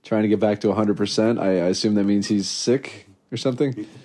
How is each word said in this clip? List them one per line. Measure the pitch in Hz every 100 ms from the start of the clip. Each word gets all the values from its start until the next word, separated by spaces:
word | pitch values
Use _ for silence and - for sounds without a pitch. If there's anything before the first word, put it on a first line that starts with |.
trying | - 110
to | 107
get | 104
back | 107 104
to | 107
a | 98
hundred | 104 101
percent. | 101 - 110 117
I, | 98
I | 92 87
assume | 98 110 104
that |
means | 101 101 98
he's | 104 92
sick | - - 117 - - - _ _
or | 127
something. | 135 123 143 113 107 -